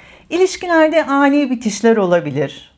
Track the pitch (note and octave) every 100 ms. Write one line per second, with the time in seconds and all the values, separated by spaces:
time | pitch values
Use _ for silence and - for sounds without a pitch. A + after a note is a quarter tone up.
0 | - - - E4+ F#4 - F4+ E4 D#4 D#4+
1 | B3+ C#4 C#4 C#4+ C#4 B3 G#3+ G3 A3+ A3
2 | F#3 F3 D3+ C#3 C#3 - -